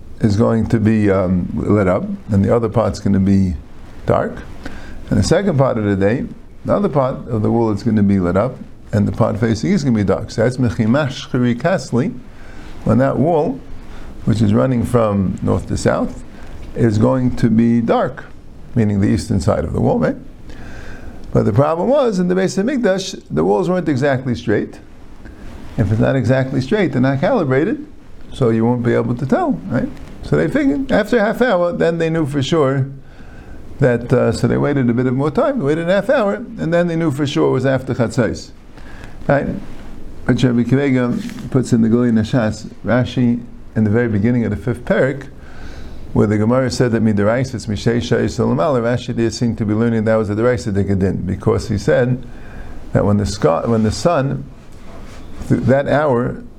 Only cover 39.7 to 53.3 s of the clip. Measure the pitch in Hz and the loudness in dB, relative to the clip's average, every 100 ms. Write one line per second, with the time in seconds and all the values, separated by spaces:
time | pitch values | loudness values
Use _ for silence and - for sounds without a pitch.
39.7 | - - - - - - 127 131 120 117 | -10 -10 -10 -10 -4 -2 2 4 2 2
40.7 | 131 143 127 123 - - - - 135 120 | 2 2 2 0 -2 -6 -10 -2 0 2
41.7 | 117 113 120 123 113 107 - 107 107 - | 2 4 4 4 2 2 2 0 -2 -10
42.7 | - - 120 123 - 120 120 - - - | -6 0 0 0 2 2 0 -4 -14 -4
43.7 | 117 107 113 120 104 113 123 104 101 131 | 0 2 4 2 2 2 2 0 -2 -4
44.7 | 117 - 202 139 143 - - - - - | -4 0 2 2 -2 -10 -16 -16 -14 -12
45.7 | - - - - - 110 104 107 127 127 | -12 -12 -10 -2 2 4 4 2 2 2
46.7 | - 123 110 110 104 101 120 135 110 - | 0 2 2 2 2 2 2 -2 -4 -6
47.7 | 101 117 120 113 113 113 104 113 127 165 | -2 0 0 2 0 0 0 0 2 2
48.7 | 127 117 123 - 117 113 107 120 104 107 | 2 0 -2 -2 -2 0 0 -2 0 0
49.7 | 107 117 113 107 110 104 104 123 120 110 | 2 2 2 2 2 2 0 2 0 0
50.7 | 98 95 98 95 87 90 98 113 104 - | 0 0 2 0 0 -4 -2 0 0 0
51.7 | 104 - 147 123 127 - - - - - | -2 2 2 2 0 -6 -12 -12 -12 -10
52.7 | - - 110 98 104 98 | -10 -2 0 2 2 0